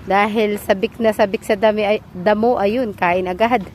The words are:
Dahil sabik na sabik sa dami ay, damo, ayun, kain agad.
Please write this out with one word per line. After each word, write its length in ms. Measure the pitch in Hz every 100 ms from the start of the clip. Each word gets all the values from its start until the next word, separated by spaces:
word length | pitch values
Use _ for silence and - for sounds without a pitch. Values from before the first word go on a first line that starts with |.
Dahil 560 | - 190 214 214 208 208
sabik 400 | - 196 214 -
na 160 | 220 208
sabik 260 | 208 -
sa 140 | - 208
dami 260 | 220 214
ay, 160 | 202 214 -
damo, 480 | 185 180 208 233 247
ayun, 320 | 202 233 240
kain 320 | 190 175 180
agad. 400 | 185 185 226 240 180